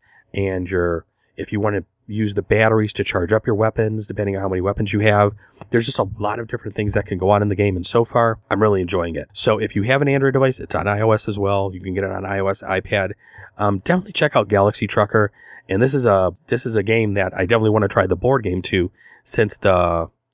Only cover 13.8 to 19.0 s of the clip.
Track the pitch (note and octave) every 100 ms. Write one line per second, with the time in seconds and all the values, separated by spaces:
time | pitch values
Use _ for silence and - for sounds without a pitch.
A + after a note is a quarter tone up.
13.8 | - F3+ F3+ - D3+ B2+ G2+ G2+ G2+ -
14.8 | G#2 - G#2 A2 G#2 - - - - G2
15.8 | C3 C#3 A#2+ G2 F2+ F2+ - A#2 B2 A2
16.8 | G2+ A2+ G#2+ G2+ F#2 F#2+ F#2+ A2+ A2 G#2+
17.8 | G2+ G2+ F#2+ F2 B2 C3+ G#2 F#2 - G2
18.8 | E2+ -